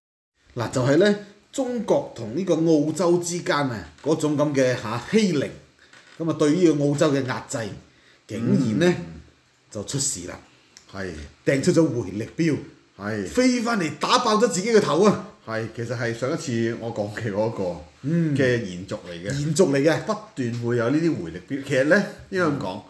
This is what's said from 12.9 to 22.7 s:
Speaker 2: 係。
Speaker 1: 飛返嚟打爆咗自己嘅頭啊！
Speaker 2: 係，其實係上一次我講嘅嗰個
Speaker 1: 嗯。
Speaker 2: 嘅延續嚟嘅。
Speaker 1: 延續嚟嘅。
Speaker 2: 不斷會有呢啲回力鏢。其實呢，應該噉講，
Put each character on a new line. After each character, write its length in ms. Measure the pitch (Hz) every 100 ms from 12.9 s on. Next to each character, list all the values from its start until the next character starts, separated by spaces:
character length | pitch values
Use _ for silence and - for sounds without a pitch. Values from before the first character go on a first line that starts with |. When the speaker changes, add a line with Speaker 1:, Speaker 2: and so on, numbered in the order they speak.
| -
Speaker 2:
係。 260 | 101 110 92
Speaker 1:
飛 360 | 247 254 247
返 180 | 226 226
嚟 100 | 156 143
打 180 | 170 247
爆 160 | 233 214
咗 120 | 233
自 100 | 175
己 80 | 220
嘅 120 | 214
頭 220 | 143 151 208
啊！ 240 | - - - -
Speaker 2:
係， 220 | 110 110 -
其 60 |
實 160 | 117 120
係 160 | 117
上 180 | 113 131
一 60 | 160
次 400 | - 117 113 117
我 140 | 117
講 200 | 107 104
嘅 160 | 107 110
嗰 180 | 98 113
個 240 | 110 92 82 78 _
Speaker 1:
嗯。 340 | 131 170 160 139
Speaker 2:
嘅 260 | 131 120
延 240 | 101 90 -
續 100 | - 87
嚟 20 |
嘅。 120 | 85 92 139
Speaker 1:
延 140 | 151 156
續 160 | 147
嚟 120 | 139
嘅。 180 | 156 143
Speaker 2:
不 120 | 180 208 - -
斷 180 | 120 120
會 160 | 117 120
有 120 | 117
呢 60 | 147
啲 260 | 165 127
回 80 | 85
力 100 | 87 -
鏢。 140 | 139 131
其 60 |
實 100 | 135 143
呢， 180 | 202 - - -
應 100 | 190
該 60 | 165
噉 140 | 139
講， 220 | 98